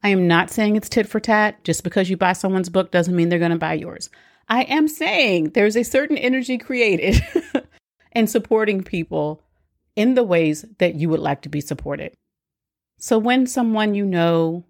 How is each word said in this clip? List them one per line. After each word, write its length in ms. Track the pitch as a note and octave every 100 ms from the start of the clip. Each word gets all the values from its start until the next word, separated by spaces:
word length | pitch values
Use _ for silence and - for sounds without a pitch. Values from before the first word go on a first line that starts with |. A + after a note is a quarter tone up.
I 60 | G3+
am 180 | G3 F3
not 220 | E3+ F3
saying 260 | - G#3+ G#3+
it's 140 | -
tit 180 | - G#3
for 120 | G#3+
tat. 440 | G#3+ G#3+ G#3 G#3
Just 200 | - D#3+
because 260 | F3+ G3+ F#3
you 80 | F#3
buy 160 | F#3
someone's 360 | F3+ F#3+ F#3+ F3+
book 220 | F3+ F3+
doesn't 240 | F3+ E3+ F3+
mean 140 | E3+
they're 100 | E3+
gonna 180 | E3+ E3+
buy 160 | D#3+
yours. 360 | D#3+ - - - _ _ _ _
I 160 | A#3
am 240 | B3+ C#4+ D#4
saying 640 | - D#4 G#3 C4 F3+ D#3
there's 240 | - G#3 G#3+
a 80 |
certain 340 | A#3 C4 C#4+ D4
energy 400 | B3 C4 B3+ B3+
created 680 | - B3+ A3+ F3+ F#3 - - F4+ - C4 -
<laughs> 400 | _ _ _ _
in 160 | - A3
supporting 560 | A#3 G#3+ A3 G#3+ G3
people 600 | F#3 F3+ E3 D#3+ D3+ D#3 _ _ _ _ _ -
in 180 | A3
the 100 | B3+
ways 420 | A#3 F3 D#3+ D3+ - -
that 180 | F3+ D#3+
you 140 | E3
would 100 | D#3
like 220 | D3+ C#3+
to 60 | C#3+
be 120 | D3
supported. 520 | - C#3+ C#3+ C#3+ - _ _ _ _ _ _ _ _ _
So 200 | - A3+
when 300 | A3 B3+ B3+
someone 480 | - A#3+ A3 G#3+ G3+
you 100 | G3+
know 600 | F3+ E3+ E3 E3 E3+ F3